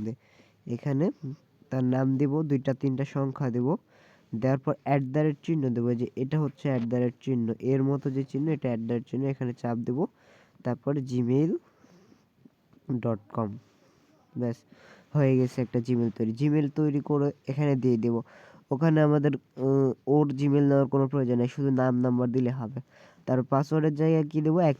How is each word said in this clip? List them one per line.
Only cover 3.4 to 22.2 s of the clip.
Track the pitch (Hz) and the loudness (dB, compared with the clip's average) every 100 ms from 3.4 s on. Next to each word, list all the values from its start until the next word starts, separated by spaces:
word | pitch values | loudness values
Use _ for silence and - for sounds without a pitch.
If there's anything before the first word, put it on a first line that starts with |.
| 135 | -4
দেব। | 120 123 196 - _ _ _ _ | -2 -2 -2 -6 _ _ _ _
দেওয়ার | 113 131 139 | -4 0 0
পর | 156 143 | -2 -4
অ্যাট | 131 143 | 0 0
দ্য | 131 147 | 0 0
রেট | 156 139 | 0 -2
চিহ্ন | - 160 131 | -4 -2 0
দেবো, | 120 120 | 0 0
এই | 120 | -2
যে | 123 - | -4 -4
এটা | 131 156 | -2 -2
হচ্ছে | 143 - 147 | -2 -4 -2
অ্যাট | 127 | -2
দ্য | 117 123 | 0 0
রেট | 123 - | -2 -2
চিহ্ন, | - 127 113 113 | -4 -2 -2 -2
এর | 123 135 | 0 0
মতো | 135 139 143 | 2 0 -2
যে | 135 | -4
চিহ্ন, | 135 139 156 | -4 -4 -2
এটা | 151 131 | -2 -2
অ্যাট | 113 | -4
দ্য | 113 | -2
রেট | 120 - | -4 -4
চিহ্ন, | 120 139 | -4 -4
এখানে | 135 127 | -2 -6
চাপ | 120 120 117 | -6 -6 -4
দেব। | 120 123 180 _ _ - _ _ | -4 -4 -4 _ _ -20 _ _
তারপর | 127 120 - 143 131 | -6 -4 -4 -4 -2
Gmail | 123 120 135 160 349 - _ _ - _ _ _ _ - _ _ _ - 123 | -2 0 2 2 -2 -8 _ _ -20 _ _ _ _ -20 _ _ _ -6 -4
ডট | 120 107 - | -2 -6 -6
কম। | - 107 113 _ _ _ _ _ _ _ 127 | -6 -6 -8 _ _ _ _ _ _ _ -6
ব্যাস, | 120 117 _ - - - _ | -6 -6 _ -20 -20 -20 _
হয়ে | 147 135 127 | 2 4 4
গেছে | 127 - | 2 -2
একটা | 120 123 | -2 -2
Gmail | 117 123 117 | 0 0 0
তৈরি। | - 113 | -2 -4
Gmail | 110 147 151 143 156 | 0 0 2 0 0
তৈরি | 151 143 | 0 -2
করে | - 147 143 - - | 0 0 0 -2 -8
এখানে | 139 147 135 | -2 0 2
দিয়ে | 127 120 | 2 2
দেব। | 117 117 - - - - _ | 2 -2 -4 -18 -20 -20 _
ওখানে | 135 165 156 | 0 4 4
আমাদের, | 151 147 143 131 - - | 4 4 2 -2 -8 -4
উম, | 131 139 135 113 - | 2 2 2 0 2
ওর | 147 147 | 2 2
Gmail | 135 143 143 143 | 0 2 4 4
নেওয়ার | 139 135 | 4 2
কোনো | 139 135 | 2 0
প্রয়োজন | 139 123 120 | 0 0 2
নেই, | 123 | 0
শুধু | 135 139 | 0 0
নাম | 131 127 123 | 2 2 2
নাম্বার | 127 123 | 2 0